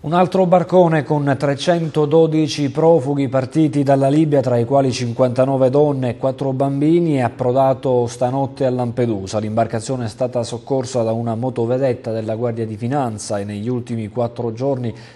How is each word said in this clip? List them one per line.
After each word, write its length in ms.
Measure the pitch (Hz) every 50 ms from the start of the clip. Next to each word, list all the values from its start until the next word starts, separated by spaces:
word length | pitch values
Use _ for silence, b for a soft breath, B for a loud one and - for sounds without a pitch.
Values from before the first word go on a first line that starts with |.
Un 120 | - 147 165
altro 340 | 175 185 - - 190 185
barcone 560 | 175 180 180 170 - 175 185 180 165 160 156 127
con 320 | - 151 147 143 139 139
trecentododici 1300 | - 156 139 139 - - 180 170 170 165 156 - 156 151 143 151 165 165 160 156 156 156 135 - - 143 131
profughi 580 | 117 151 156 165 170 160 127 143 143 143 139 127
partiti 540 | 123 135 127 123 - 156 160 147 120 147 139
dalla 260 | 135 139 135 135 135
Libia, 320 | 143 156 160 151 147 139
tra 160 | 120 127 123
i 80 | 120 117
quali 260 | 120 139 139 135 131
cinquantanove 800 | 120 - 123 117 117 123 131 127 117 131 131 135 139 131 131 127
donne 400 | 127 143 151 147 139 131 127 123
e 80 | 113
quattro 360 | - - 135 127 131 147 135 135
bambini, 640 | 131 139 139 139 139 147 156 165 175 175 160 147
è 20 | 135
approdato 880 | 123 113 - - 127 123 123 135 135 135 135 123 - 139 127 123 120
stanotte 580 | 117 - - 127 123 131 139 139 123 135 - 139
a 60 | 131
Lampedusa. 680 | 127 127 123 120 117 123 123 117 110 98 95 95 -
L'imbarcazione 680 | 107 107 107 110 117 113 107 - 113 110 - 135 123 120
è 20 |
stata 340 | 107 - - 131 123 - 123
soccorsa 640 | 117 - 123 117 120 - 139 135 123 117 - 123 113
da 80 | 110
una 240 | 113 117 117 117 113
motovedetta 760 | 110 123 131 117 117 117 117 127 131 139 131 120 - - 120
della 220 | 110 113 110 107 110
Guardia 320 | 110 120 120 113 113 113
di 120 | 107 110
Finanza 600 | 104 117 117 139 147 131 120 107 104 - - 110
e 60 | 101 101
negli 240 | 104 104 104 104
ultimi 400 | 120 127 120 117 120 120 113 110
quattro 460 | 101 - 123 117 117 120 - 120 117 113
giorni 380 | 113 131 143 139 123 120 113 107 B B B B